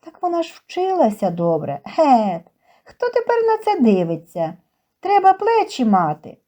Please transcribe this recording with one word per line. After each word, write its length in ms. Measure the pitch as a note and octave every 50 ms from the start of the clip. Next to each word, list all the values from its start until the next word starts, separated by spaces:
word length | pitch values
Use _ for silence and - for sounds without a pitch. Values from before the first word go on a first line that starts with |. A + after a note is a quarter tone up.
Так 220 | _ - _ -
вона 200 | - F4+ E4+ E4+
ж 100 | E4 E4 -
вчилася 760 | - _ _ - F4+ F4+ F#4+ F#4+ F4+ D4 A3+ G#3 - - F#3
добре. 500 | E3+ E3+ F3 E3+ E3 D#3 D3+ C#3 C#3 - _
Гет, 580 | - - - D#4+ C#4+ C4 A#3 G#3+ G3+ F3 E3 - _ _ _ _ _ _ _ _
хто 240 | - - _ - B4
тепер 280 | A#4+ B4 A#4 - A#4 A#4 A4+
на 100 | A4+ A4 G#4+ G#4+
це 160 | G#4+ G#4 F#4
дивиться? 720 | B3+ A3 G3+ F#3 F3 E3 E3+ D#3 - _ _ F3 E3 D#3 E3 _ _ _ _ _ _ _ _ _
Треба 320 | - F#4 G4+ G4+ F#4+ F#4+
плечі 520 | F#4+ F#4+ G4+ G#4+ A#4 A4+ F#4+ - - - B3+
мати. 520 | A3 G3+ F#3 F3 D#3 D3+ - - G#2+ - _ _